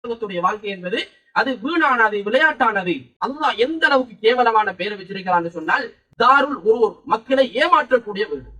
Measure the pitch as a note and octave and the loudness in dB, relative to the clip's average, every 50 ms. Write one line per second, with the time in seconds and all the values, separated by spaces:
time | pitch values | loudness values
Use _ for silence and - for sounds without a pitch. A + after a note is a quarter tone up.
0 | - A#3 A#3 A3+ A3 G3 F#3+ F3 E3+ F#3+ G#3+ G#3 G#3+ G3+ G3 F#3 F3+ F3+ G#3 D4+ | -8 -8 -8 -6 -6 -6 -4 0 0 0 -2 -2 -6 -8 -8 -8 -6 -6 -6 -6
1 | F4 - _ _ _ _ _ - A3+ C4+ B3+ G3+ G3 D4 E4+ E4 D#4 C#4+ B3+ A#3+ | -6 -8 _ _ _ _ _ -2 0 0 -2 -4 -6 -4 0 0 2 2 4 2
2 | A3 G#3+ G#3+ G3+ G3 G#3 A#3+ C#4 D#4+ D#4 D4+ - C4 A#3 G#3 G3 F#3 F3+ D#3+ C3+ | 2 2 2 -2 -2 0 2 2 2 2 2 2 0 0 0 -2 -2 -2 -4 -6
3 | B2 _ _ _ F3+ A3 C#4 D4+ D4+ C4+ - - A#3 C#4+ E4 D#4+ D#4+ D4+ C#4 C4 | -8 _ _ _ -8 -8 -6 -2 -2 -2 0 0 -2 -2 0 0 2 2 4 2
4 | B3+ A#3+ G#3 - G#3+ A3 B3 B3 A#3+ A#3 A3 G#3+ G#3+ G3 F#3 - - G#3 G#3 G3 | 0 -2 -10 0 0 2 2 4 2 4 4 2 0 0 -4 -6 -8 -8 -8 -10
5 | F#3 F3+ G3 F#3+ F3+ F#3 F3+ F3 E3+ E3+ E3+ E3 D#3+ D#3+ - C#4 B3 A3 _ _ | -12 -12 -12 -8 -4 -2 0 0 -2 -4 -8 -8 -4 -2 -2 -2 -4 -8 _ _
6 | _ _ _ - A3+ B3 C4+ C#4 C4+ D4 C#4 - E3 G#3+ A3+ B3 A3+ G#3 - - | _ _ _ 2 4 6 6 6 4 0 -4 -2 0 0 2 2 2 -2 -2 -10
7 | _ - A3 A3 - - C4+ C4 C4+ - F3+ B3 D#4+ F4 F4 D#4 D4 - B3+ A#3 | _ -4 -4 -4 0 -2 2 2 2 0 0 -2 2 2 2 2 2 2 0 0
8 | A3+ G#3 G3+ G3 G#3+ - D3+ C3+ A#2+ - - | 0 -4 -6 -6 -6 -6 -6 -12 -12 -18 -20